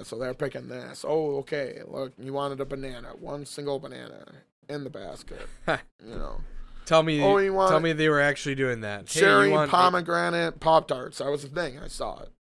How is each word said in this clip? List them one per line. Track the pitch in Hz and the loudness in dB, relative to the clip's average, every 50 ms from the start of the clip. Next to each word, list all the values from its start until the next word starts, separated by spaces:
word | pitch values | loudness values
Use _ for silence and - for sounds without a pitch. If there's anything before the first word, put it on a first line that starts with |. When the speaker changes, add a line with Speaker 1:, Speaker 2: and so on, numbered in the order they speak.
| - | -12
Speaker 1:
So | - 113 113 | -12 -10 -8
they're | - 127 127 | -8 -8 -6
picking | - 151 135 - 135 127 123 | -6 -6 -6 -6 -10 -14 -12
this. | 123 127 123 127 - - - - | -14 -14 -14 -14 -14 -10 -6 -2
Oh, | 151 160 156 147 139 139 | -2 0 0 -2 -2 -4
okay. | 135 - 156 143 135 - - - - | -4 -4 -4 -6 -6 -6 -8 -12 -14
Look, | - - 131 135 127 - - | -12 -10 -8 -10 -10 -10 -14
you | 120 135 135 | -12 -8 -6
wanted | 139 139 143 139 131 | -4 -4 -4 -4 -6
a | 139 | -6
banana, | 139 139 135 135 135 123 120 120 123 120 - | -8 -8 -10 -10 -10 -12 -12 -14 -16 -16 -14
one | 180 - 143 147 143 | -12 -10 -10 -10 -10
single | - - - 143 143 143 135 | -12 -12 -8 -6 -4 -6 -6
banana | 139 131 127 127 123 - - - - - - 143 _ _ _ _ _ - | -6 -10 -16 -14 -16 -16 -16 -18 -20 -20 -20 -20 _ _ _ _ _ -12
in | 147 147 139 | -10 -10 -10
the | 127 | -10
basket. | - 101 98 85 69 - - - - - - - - | -12 -12 -12 -12 -14 -14 -14 -16 -14 -12 -12 -14 -14
Speaker 2:
<laughs> | - - - 151 - - _ _ _ - | -10 -6 -4 -4 -4 -6 _ _ _ -18
Speaker 1:
You | 110 117 | -12 -8
know. | 101 - 69 60 - - - - - - - - - - - | -8 -6 -6 -4 -6 -6 -8 -10 -12 -12 -12 -14 -12 -2 4
Speaker 2:
Tell | 160 160 160 | 4 4 4
me, | 160 156 147 | 4 2 4
Speaker 1:
Oh, | 143 196 202 196 | 6 6 6 6
you | 196 196 190 | 4 2 2
want | 190 190 190 | 2 4 4
Speaker 2:
tell | 160 156 | 4 4
me | 160 165 160 | 4 2 2
they | 151 156 156 | 4 4 4
were | 151 143 | 4 4
actually | 143 143 139 - - 147 139 | 4 4 2 0 -2 -4 -2
doing | 135 135 127 120 113 | 0 0 -2 -2 -4
that. | 107 104 104 101 - - | -4 -6 -6 -8 -8 -4
Hey, | - 156 | 2 6
you | - 196 | 6 8
Speaker 1:
cherry | 202 202 202 202 | 8 8 6 6
Speaker 2:
want | - 151 151 143 | 6 4 4 4
Speaker 1:
pomegranate | - 175 185 185 180 180 170 170 170 170 170 175 170 170 170 165 156 - | 6 6 6 6 6 4 0 0 0 0 0 0 0 0 -2 -2 -4 0
Pop-Tarts. | - 160 160 156 156 - 143 127 127 - - - | 4 6 6 6 6 2 -6 -6 -6 -10 -8 -6
That | - 139 | -4 -4
was | 143 147 143 | -4 -4 -6
the | 135 | -6
thing. | 143 170 170 143 123 147 | -6 -4 -4 -4 -6 -10
I | 175 - | -14 -12
saw | - - 127 107 76 - | -8 -8 -6 -6 -8 -10
it | - - - _ | -14 -18 -20 _